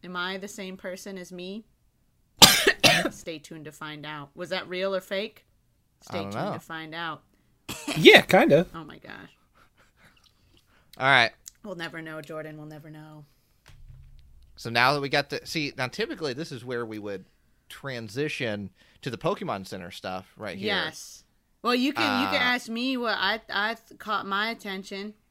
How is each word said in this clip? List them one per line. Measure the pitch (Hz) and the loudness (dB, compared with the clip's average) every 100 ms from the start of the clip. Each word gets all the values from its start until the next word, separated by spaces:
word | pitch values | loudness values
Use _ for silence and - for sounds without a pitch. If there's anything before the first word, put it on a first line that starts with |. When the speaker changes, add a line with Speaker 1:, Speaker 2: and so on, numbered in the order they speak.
Speaker 1:
Am | 180 180 | -8 -4
I | 180 190 | -4 -4
the | 202 | -8
same | - 190 190 | -10 -10 -8
person | 190 180 - 190 | -8 -8 -10 -10
as | 180 | -10
me? | 180 180 202 - _ _ _ _ _ _ - | -10 -8 -10 -12 _ _ _ _ _ _ 6
<coughs> | - - - - - 165 180 | 6 8 4 4 6 6 2
Stay | - - 160 | -6 -10 -10
tuned | - 160 151 | -12 -14 -14
to | |
find | 151 156 151 147 | -12 -12 -10 -10
out. | 151 143 - | -10 -12 -12
Was | 175 | -6
that | 185 165 | -4 -4
real | 180 190 | -2 0
or | 190 | -2
fake? | 185 196 220 - _ _ _ _ _ _ | -2 -4 -4 -10 _ _ _ _ _ _
Stay | - 175 | -10 -6
Speaker 2:
I | |
don't | 98 | -6
Speaker 1:
tuned | 104 185 | -4 -4
Speaker 2:
know. | |
Speaker 1:
to | 139 | -6
find | - 160 160 | -8 -10 -10
out. | 160 170 147 _ _ _ _ - - - 262 | -8 -6 -8 _ _ _ _ -14 -10 -4 8
Speaker 3:
Yeah, | 196 427 | 12 12
kinda. | - 113 - 143 185 165 | 10 6 8 8 6 -4
Speaker 1:
Oh | |
my | 156 - | -14 -16
gosh. | - - - _ _ _ - _ _ _ - _ _ _ _ _ _ _ _ - | -16 -16 -16 _ _ _ -20 _ _ _ -20 _ _ _ _ _ _ _ _ -2
Speaker 2:
All | 131 | 6
right. | 135 113 - - - | 6 6 2 -20 -16
Speaker 1:
We'll | 214 175 | -12 -10
never | 165 165 | -8 -10
know, | 160 156 | -10 -12
Jordan. | 147 160 156 151 | -10 -10 -10 -12
We'll | 151 | -14
never | 156 156 | -16 -16
know. | 156 156 151 147 _ _ _ - - - - - - - - - - | -18 -18 -20 -20 _ _ _ -20 -20 -20 -20 -20 -20 -20 -20 -20 -12
Speaker 2:
So | 117 | 0
now | 117 127 | 6 6
that | 147 | 6
we | 139 | 4
got | 147 143 | 2 2
the, | 143 - | -4 -4
see, | 165 143 - | -4 -4 -4
now | 127 | -6
typically | - 240 240 156 | -4 -6 -4 -4
this | 123 165 | -4 -6
is | 135 120 | -8 -6
where | 120 117 | -6 -4
we | 107 | -6
would | 104 98 92 _ _ _ _ | -8 -8 -12 _ _ _ _
transition | - 139 123 113 107 151 - 123 104 98 _ - - | -12 -8 -8 -8 -4 -4 -2 -2 -2 -6 _ -20 -12
to | - | -8
the | 117 | -2
Pokemon | 160 202 185 104 95 | -2 -2 -4 -6 -6
Center | 101 87 | -10 -12
stuff | - 98 92 95 - | -10 -6 -6 -8 -12
right | 110 92 | -10 -4
here. | 202 | -2
Speaker 1:
Yes. | 196 156 - - - _ _ _ _ | 0 -2 -8 -18 -20 _ _ _ _
Well, | 220 247 | 0 2
you | 262 | 2
can, | 269 226 202 | 2 2 4
you | - | 2
can | - | 2
Speaker 2:
Uh, | 247 | 2
Speaker 1:
ask | 247 233 | 0 -2
me | 226 254 262 | -4 -2 -2
what | 240 202 | -2 0
I, | 190 220 - | 0 -2 -2
I | 196 214 226 | -2 -2 -4
th-, | - - | -10 -16
caught | 208 208 196 | -4 -4 0
my | 196 220 | -2 -2
attention. | 226 208 190 190 196 202 208 _ | -4 -6 -8 -8 -8 -10 -12 _